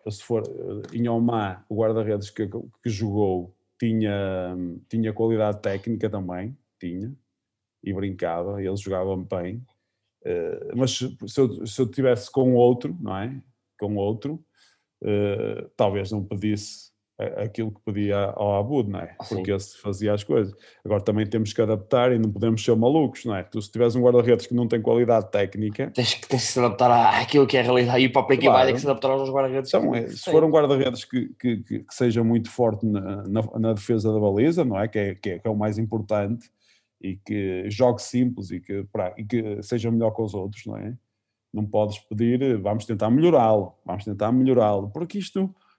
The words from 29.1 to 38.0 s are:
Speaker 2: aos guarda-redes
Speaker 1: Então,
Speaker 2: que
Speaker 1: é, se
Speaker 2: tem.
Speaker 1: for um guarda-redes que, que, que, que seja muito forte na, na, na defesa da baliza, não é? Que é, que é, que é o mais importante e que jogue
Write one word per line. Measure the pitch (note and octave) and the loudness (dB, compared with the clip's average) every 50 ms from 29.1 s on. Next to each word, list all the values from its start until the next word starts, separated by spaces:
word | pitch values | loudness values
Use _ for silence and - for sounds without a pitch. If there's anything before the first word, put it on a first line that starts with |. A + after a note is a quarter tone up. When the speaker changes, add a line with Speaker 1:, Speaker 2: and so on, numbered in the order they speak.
Speaker 2:
aos | C3 C3+ C3+ C3+ | 0 0 0 0
guarda-redes | C3 C#3 C3+ C3 B2+ C3+ C3 B2+ - | 0 0 0 0 -2 -4 -2 0 0
Speaker 1:
Então, | G3+ - - | 2 2 2
Speaker 2:
que | - | 0
Speaker 1:
é, | A#2+ A#2 G#2+ | -2 -2 -4
se | G2+ A2+ - | -8 -8 -2
Speaker 2:
tem. | - E3 | 2 4
Speaker 1:
for | D#3+ D#3 | 4 6
um | D#3+ | 6
guarda-redes | D3+ D#3+ D3 C3+ C#3+ C3 C3+ C3 A#2+ A2 - | 6 6 6 6 4 2 2 0 -2 -6 -8
que, | - - B2+ A2+ - - - | -6 -4 -4 -4 -4 -6 -4
que, | - B2 A#2 | -2 -2 -2
que, | G2+ G2 - A#2 A2 | -2 -4 -6 -8 -8
que | - - - | -8 -10 -2
seja | - B2+ A#2+ A2 A#2+ A#2 | 0 2 2 4 4 2
muito | A2+ A#2 A#2 A2 - | 2 2 2 0 -2
forte | - - B2 A2+ G#2+ A2 - | -2 0 0 0 0 0 -2
na, | A2 G#2 G2+ F#2+ F#2+ G2 G2+ G2+ | -2 -2 -2 -4 -6 -8 -8 -6
na, | G2 G2 A2 A2 G#2 - A2+ | -4 -2 -2 -2 -2 -2 -2
na | A2+ A2+ A2 | 0 0 0
defesa | G#2 - - A#2+ A2 G2+ A2 | -2 -2 -2 0 0 0 0
da | G#2+ G#2+ | 0 2
baliza, | G#2 G2+ G2 G2+ B2 D#3 E3+ F3+ D#3 | 2 2 2 4 2 2 2 2 0
não | B2+ G2+ F#2+ | 0 0 -2
é? | G#2 | -2
Que | A2+ - G#2+ | -2 -2 -2
é, | G2+ G2 F#2 | -2 -4 -4
que | F#2 - G2+ | -6 -6 -8
é, | F2+ F2 | -6 -4
que | - | -4
é | A2+ | -4
o | A2 | -2
mais | G#2+ G#2+ G#2+ G#2 | -2 -2 -2 -2
importante | G#2+ A2+ G#2 A2+ A2+ G#2+ G#2 G#2+ G#2 G2+ G2+ A#2 A#2 - _ _ _ _ _ _ _ _ _ _ _ | -2 -4 -4 -4 -6 -4 -2 -2 -2 0 -2 -4 -6 -10 _ _ _ _ _ _ _ _ _ _ _
e | - F#2+ F#2 | -10 -10 -10
que | G2 - - G#2+ G#2 G2 F#2+ F#2 F2+ F#2 G#2 | -10 -8 -6 -6 -4 -4 -4 -4 -6 -6 -6
jogue | G2+ G2+ B2+ B2 A#2 - | 0 2 2 2 2 0